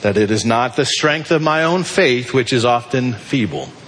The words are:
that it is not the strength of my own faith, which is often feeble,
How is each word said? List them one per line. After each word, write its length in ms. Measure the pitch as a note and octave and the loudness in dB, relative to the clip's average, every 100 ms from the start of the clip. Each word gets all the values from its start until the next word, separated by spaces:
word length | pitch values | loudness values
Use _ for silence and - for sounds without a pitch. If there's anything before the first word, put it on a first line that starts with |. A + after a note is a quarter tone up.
that 140 | G#2 G2 | -2 0
it 140 | G2+ | 2
is 140 | G#2+ | 0
not 320 | A2+ A#2 B2 C3+ | 0 0 0 -2
the 80 | |
strength 480 | C3+ - D3+ D#3 D3+ | -2 0 0 -2 0
of 100 | D#3+ | 0
my 220 | D#3 D#3 | 2 2
own 180 | D#3+ F3+ | 2 0
faith, 500 | F3 - D#3+ B2 B2 | 0 2 2 2 0
which 200 | C3 A#2+ | -2 0
is 120 | B2 | 0
often 500 | A#2+ A#2+ A#2+ C3 B2+ | 2 2 0 -2 -2
feeble, 540 | G#2+ - C#3 G#2 C#2+ C2+ - | -4 -4 -2 -2 -4 -10 -14